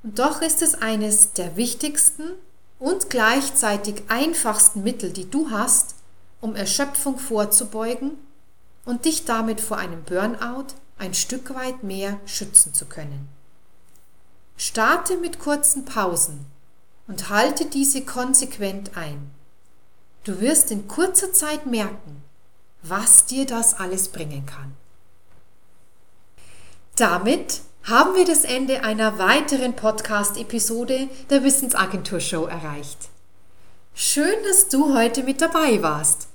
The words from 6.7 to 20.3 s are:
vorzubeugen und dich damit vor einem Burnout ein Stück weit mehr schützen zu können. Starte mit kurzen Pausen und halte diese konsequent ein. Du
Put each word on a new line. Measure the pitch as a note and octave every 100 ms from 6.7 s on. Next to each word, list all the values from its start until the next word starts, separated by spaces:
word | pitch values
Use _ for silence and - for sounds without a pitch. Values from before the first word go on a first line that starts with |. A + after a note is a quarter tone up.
| - C#4 - C#4 C4
vorzubeugen | - A3 G#3 - A3 A3 A3+ A#3+ C#4 D#4 - - - - - -
und | - B3
dich | E4 D#4
damit | - A3+ A3+ G#3+
vor | - G#3
einem | F3+ E3
Burnout | D3+ F3+ G#3+ A3 A#3 B3+ C4+ - - -
ein | F#3+
Stück | - - B3+ -
weit | C4 B3+ B3+
mehr | G3 F#3+ G3 G3+ -
schützen | - G3+ - -
zu | - -
können. | - D3 C#3 C#3 - - - - - - - - - - - - -
Starte | - A3+ A3+ E4+ - F4+
mit | E4+ -
kurzen | D4 D4 C#4+ C#4
Pausen | C4+ A3+ F#3+ E3+ - D3 C#3 - - - - - -
und | G3 -
halte | G#3 C4 C#4+ D4+
diese | C#4 C4+ C4+
konsequent | C4+ B3 B3+ B3+ C4+ - G3 G3 G3 -
ein. | D#3 C#3+ C#3+ - - - - - - - - -
Du | -